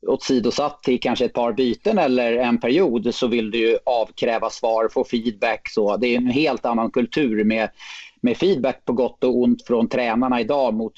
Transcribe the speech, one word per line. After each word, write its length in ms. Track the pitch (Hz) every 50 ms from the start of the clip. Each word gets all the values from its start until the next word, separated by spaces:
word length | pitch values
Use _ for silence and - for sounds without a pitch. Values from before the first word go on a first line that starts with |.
| -
åsidosatt 760 | - 123 131 - - 139 127 107 120 110 - 143 147 143 - -
till 180 | - 127 120
kanske 240 | - 131 120 110 123
ett 80 | 117 -
par 200 | - 120 117 110
byten 460 | 104 131 123 113 - - 208 220 196
eller 340 | 165 139 127 123 123 117 117
en 280 | 117 127 120 120 117
period, 540 | - 120 127 165 196 165 117 120 104 120 113
så 120 | - -
vill 240 | 123 113 120 110 107
du 80 | 101 117
ju 200 | 113 113 113 101 -
avkräva 680 | - 127 117 110 - - - - 123 113 110 110 110
svar, 380 | - - - 117 113 113 113 107
få 160 | - 135 123
feedback. 640 | - - 120 110 120 110 98 123 117 107 90 - -
Så 280 | - - 104 101 101
det 100 | 98 120
är 100 | 123 120
en 100 | 120 123
helt 400 | 123 120 139 156 151 123 107 -
annan 240 | 127 117 113 113 107
kultur 540 | - 127 120 107 - - 151 123 107 107 107
med, 260 | 107 110 110 110 104 - - - - - - - - - _
med 160 | - 123 117
feedback 480 | - - 185 196 135 120 131 127 - _
på 80 | - 123
gott 320 | 120 127 117 - - -
och 120 | 127 123
ont 300 | 123 123 120 120 113 -
från 220 | - 120 117 113 110
tränarna 520 | - 127 123 117 110 117 127 131 123 120
idag 340 | 113 107 143 143 135 123 107
mot 180 | 110 113 110 -